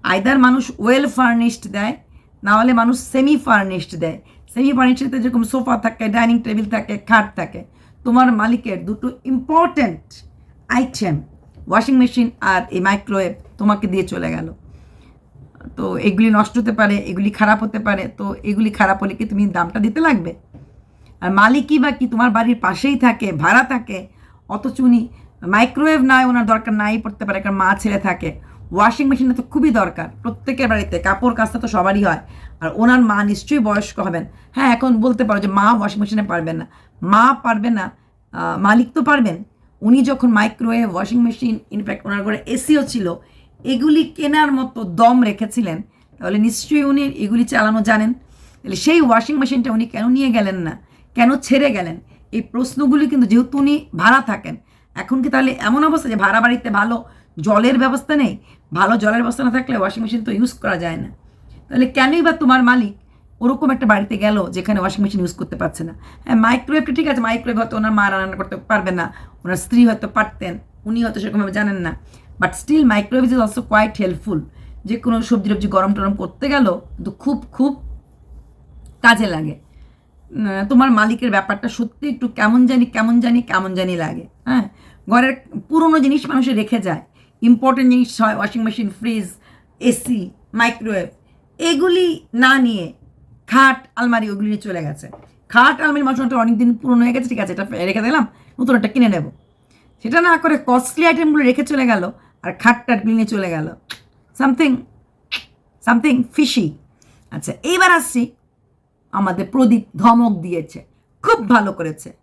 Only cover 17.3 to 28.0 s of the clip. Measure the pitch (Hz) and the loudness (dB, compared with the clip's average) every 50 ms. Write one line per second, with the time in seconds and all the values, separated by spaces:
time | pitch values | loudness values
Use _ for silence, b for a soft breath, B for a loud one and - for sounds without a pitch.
17.3 | 202 - 220 208 214 214 226 214 - 214 214 208 202 190 190 - - - 202 196 | 0 0 2 2 2 0 0 -6 -6 -6 -4 -2 -4 -4 -4 -10 -10 -10 -8 -8
18.3 | 196 - - 208 208 196 220 214 208 - 208 190 190 196 202 196 190 - 220 - | -8 -8 -6 -4 -2 0 0 -2 2 2 2 2 2 0 -2 -6 -4 -6 -8 -6
19.3 | 208 196 208 202 180 175 175 170 - 220 208 233 220 311 320 330 269 202 165 165 | -2 0 0 0 0 -2 -4 -2 -2 -2 -2 -2 0 0 2 2 2 2 -2 -6
20.3 | 170 - _ _ _ - - - - - - _ _ b b b b _ - 180 | -10 -14 _ _ _ -20 -20 -20 -20 -20 -20 _ _ b b b b _ -4 0
21.3 | 196 196 208 220 254 285 247 - 294 302 254 294 262 - 262 247 240 220 240 247 | 2 4 4 6 4 2 2 2 2 2 2 2 0 -2 -4 -4 0 0 0 2
22.3 | 202 226 226 233 240 233 - 185 190 - - 277 277 - 254 247 220 - - 196 | 2 2 2 0 0 0 0 -4 -4 -2 -2 -2 0 2 2 2 2 2 -4 -6
23.3 | 175 147 151 170 208 247 262 - 269 240 - - 202 185 185 - b b b b | -4 -2 0 4 4 4 2 2 -4 -6 -6 -8 -12 -12 -12 -16 b b b b
24.3 | b b b _ 196 214 - 262 247 - 262 254 240 233 220 240 b b b b | b b b _ -10 -6 -6 -6 -4 2 4 4 4 4 2 -2 b b b b
25.3 | b _ - 170 196 214 240 254 - 269 294 311 311 302 254 262 262 262 262 254 | b _ -6 -2 2 2 2 2 0 0 0 2 2 2 4 4 4 4 4 4
26.3 | 247 247 233 208 220 220 226 233 214 214 208 208 220 220 220 214 202 - 220 202 | 2 0 2 2 0 0 0 -4 -4 -2 -2 -2 -2 -4 -4 -8 -10 -10 -8 -6
27.3 | 190 190 196 202 196 196 190 185 196 196 - 220 202 196 | -6 -4 -4 -4 -2 0 2 2 0 0 0 -2 -2 0